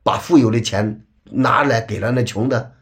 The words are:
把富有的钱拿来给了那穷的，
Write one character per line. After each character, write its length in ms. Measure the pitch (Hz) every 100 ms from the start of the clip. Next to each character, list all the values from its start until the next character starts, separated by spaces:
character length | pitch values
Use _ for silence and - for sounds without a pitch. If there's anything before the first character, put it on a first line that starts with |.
把 140 | - 98
富 200 | - 339
有 140 | 117
的 100 | 117
钱 420 | 110 101 107 107 - _ _
拿 380 | - 131 123
来 180 | 143 113
给 180 | 110 101
了 120 | 107
那 120 | 127
穷 240 | 117 101 123
的， 260 | 123 - -